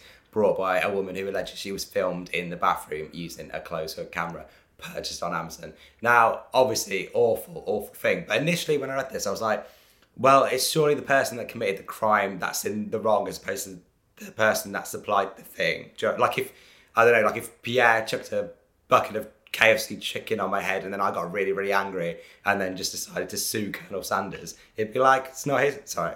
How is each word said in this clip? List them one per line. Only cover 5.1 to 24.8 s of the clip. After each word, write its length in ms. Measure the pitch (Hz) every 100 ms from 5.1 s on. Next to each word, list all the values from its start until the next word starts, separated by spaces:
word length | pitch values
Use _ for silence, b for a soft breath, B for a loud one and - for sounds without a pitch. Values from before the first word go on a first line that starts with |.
| -
on 140 | 87 85
Amazon. 380 | 82 - 78 - b b
Now, 440 | 117 120 113 - -
obviously, 580 | 127 123 110 104 95 -
awful, 500 | - 120 107 - 82 92
awful 260 | 90 -
thing. 320 | - 117 90 85
But 100 | 110
initially, 380 | 151 170 - 147
when 100 | 131
I 60 | 135
read 160 | 127
this, 160 | 101 101
I 40 |
was 100 | 98
like, 240 | 110 104 B B B B B -
"Well, 280 | 127 139 110
it's 220 | 127 -
surely 280 | 160 147 139
the 60 |
person 340 | 139 135 123 117
that 120 | 107
committed 280 | 113 104 98
the 60 |
crime 560 | - - 107 107 98 95
that's 260 | 90 - 107
in 240 | 107 98
the 100 | 110
wrong 280 | 107 104 92
as 100 | 87
opposed 280 | - 98 95
to 600 | 90 _ _ _ - 101
the 60 |
person 400 | - 110 101 101
that 160 | 98 -
supplied 480 | 107 101 101 98 -
the 60 |
thing." 480 | - - 85 78 76 -
Do 80 | 107
you 40 |
know, 40 | 95
like 200 | 120 -
if, 160 | - b b b b -
I 80 |
don't 100 | 117 117
know, 60 | 104
like 100 | 110
if 240 | - -
Pierre 440 | - 123 117 113 110
chucked 260 | 123 -
a 200 | 104 101 - _ _ -
bucket 300 | 123 - 104
of 100 | 104 _ -
K 200 | - 110
F 100 | 90
C 160 | - -
chicken 420 | - - - 107
on 100 | 95
my 120 | 98
head 220 | 90 95 92
and 80 |
then 80 | 101
I 100 | 98
got 200 | 95 87
really, 180 | 92 95
really 220 | 98 98
angry 440 | 98 95 92 85 82 B B 101
and 160 | 101
then 160 | 92 92
just 140 | -
decided 340 | 87 - 90 90
to 80 | 104
sue 340 | - 113 101
Colonel 280 | 90 - 98
Sanders, 520 | - 98 98 - 85 - b
it'd 160 | -